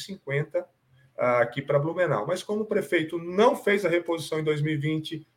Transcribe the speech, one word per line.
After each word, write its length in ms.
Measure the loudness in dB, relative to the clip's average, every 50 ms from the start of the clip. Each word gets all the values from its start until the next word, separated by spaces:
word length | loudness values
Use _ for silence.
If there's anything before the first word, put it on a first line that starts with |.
| -12
cinquenta, 600 | -12 -14 -12 -8 -4 -4 -4 -2 -2 -4 -6 -6 -6 _ _ _ _ _ _ _ _ _ -2
ah, 220 | 0 2 4 4
aqui 220 | 2 0 -2 -6 -2
pra 160 | 0 0 2
Blumenau. 480 | 2 0 0 0 0 2 2 0 0
Mas 160 | -2 -4 -4 -4
como 200 | -4 -4 -4 -2
o 40 |
prefeito 520 | -2 -2 -2 0 2 0 0 0 0 -4 -6
não 380 | -6 -2 2 4 6 6 4
fez 280 | 4 2 2 2 2 2
a 40 | 2
reposição 500 | 2 0 0 0 -4 -4 -4 -4 -4 -2
em 60 | 0
dois 160 | 0 0 0
mil 140 | 0 -2 -2
e 40 | -2
vinte, 480 | -2 -2 -2 -2 -4 -6 -10 -12 -12 _ _